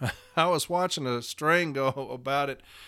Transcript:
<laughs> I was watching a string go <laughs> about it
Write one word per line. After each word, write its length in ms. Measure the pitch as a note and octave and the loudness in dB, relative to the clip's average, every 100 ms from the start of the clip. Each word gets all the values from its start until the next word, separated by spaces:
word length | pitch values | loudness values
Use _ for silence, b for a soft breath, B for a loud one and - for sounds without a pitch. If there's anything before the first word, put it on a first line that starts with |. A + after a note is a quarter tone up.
| B2+ - | -6 -6
<laughs> 200 | - - | -4 2
I 120 | E3+ | 4
was 220 | E3 - | 2 0
watching 360 | F3 F3+ - C3 | 0 0 -2 -2
a 160 | B2 | -4
string 520 | A#2 - D3+ F3 E3+ | -6 -2 2 2 2
go 160 | C3+ C3+ | 0 0
<laughs> 220 | C3 C3+ | -2 -6
about 380 | B2 C3 C#3 C#3+ | -6 -2 0 0
it 120 | C3+ B B | -4 B B